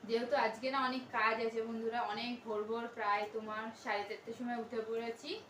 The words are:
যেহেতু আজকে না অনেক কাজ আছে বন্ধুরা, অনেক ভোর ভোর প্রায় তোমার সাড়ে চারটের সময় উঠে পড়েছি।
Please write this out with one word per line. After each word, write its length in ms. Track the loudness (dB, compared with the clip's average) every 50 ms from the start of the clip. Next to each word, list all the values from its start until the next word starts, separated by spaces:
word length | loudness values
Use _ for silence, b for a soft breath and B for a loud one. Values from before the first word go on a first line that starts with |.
| 0 2
যেহেতু 260 | 2 2 4 4 4 4 4
আজকে 200 | 4 2 0 -2 0 2
না 40 | 4 4 4
অনেক 160 | 2 0 -2 0 2
কাজ 200 | 4 4 6 4 4 2
আছে 140 | 0 2 0 -2 0
বন্ধুরা, 300 | -2 -2 -2 0 0 0 0 0
অনেক 200 | -2 -2 -2 -4 -4 -6 -4
ভোর 160 | -2 -2 -2 0 0
ভোর 160 | -2 -2 -2 -4 -4
প্রায় 280 | 0 2 2 4 2 2 -2 -4
তোমার 300 | -4 -4 -4 -4 -4 -4 -6 -8 -6
সাড়ে 200 | -4 -2 0 0 0 -2
চারটের 260 | -6 -8 -6 -10 -6 -4
সময় 200 | -2 -2 -2 -2 -2
উঠে 160 | -2 -2 -4 -2 0
পড়েছি। 420 | -2 -2 -2 -2 -4 -6 -6 -6 -6 -6 -8 -14